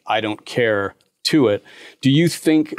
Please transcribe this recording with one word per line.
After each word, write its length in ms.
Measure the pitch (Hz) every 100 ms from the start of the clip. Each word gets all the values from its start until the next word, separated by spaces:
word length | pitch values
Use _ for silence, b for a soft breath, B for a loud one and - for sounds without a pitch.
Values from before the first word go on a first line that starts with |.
| -
"I 140 | 110
don't 240 | 107 110 -
care" 500 | - 117 101 98 - _ _ -
to 240 | 160 113
it. 120 | 101 B B B B
Do 80 | 131
you 200 | 143 170
think 440 | - 165 156 147